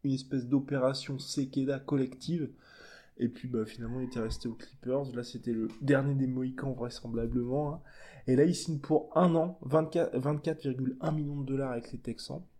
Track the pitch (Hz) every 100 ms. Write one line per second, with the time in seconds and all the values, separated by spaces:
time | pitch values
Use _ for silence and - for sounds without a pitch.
0 | 139 131 - 135 120 139 135 139 127 135
1 | - 135 - - 131 139 135 135 - 143
2 | 131 - - 170 135 - - - - -
3 | - - 120 - 131 120 107 - 117 123
4 | 127 120 110 - 120 113 - - 120 131
5 | 139 120 120 117 120 113 113 - 135 139
6 | 139 139 131 127 127 131 135 123 120 -
7 | 120 113 113 120 120 139 147 160 - -
8 | - - - 131 160 - - 151 - 151
9 | - 156 180 165 170 180 127 156 160 170
10 | - - 139 147 165 151 139 127 127 -
11 | 160 156 143 143 135 135 135 120 120 165
12 | - 110 - 131 180